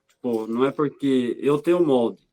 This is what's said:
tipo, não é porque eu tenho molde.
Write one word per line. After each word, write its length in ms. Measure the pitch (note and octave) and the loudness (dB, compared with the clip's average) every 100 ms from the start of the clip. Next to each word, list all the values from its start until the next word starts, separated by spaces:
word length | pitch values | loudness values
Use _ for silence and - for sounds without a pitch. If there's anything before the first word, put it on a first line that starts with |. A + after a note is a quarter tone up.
| _ | _
tipo, 400 | _ B2 A2+ A2 | _ -4 -4 -4
não 160 | A2+ | -2
é 80 | C#3 | -2
porque 640 | C#3 C#3+ - C#3 C3 A#2+ - | 0 -4 -2 0 0 0 -2
eu 180 | C3+ D3 | 0 0
tenho 240 | E3 F3 D#3 | 2 2 4
molde. 360 | B2+ A2+ F#2+ _ | 2 0 -4 _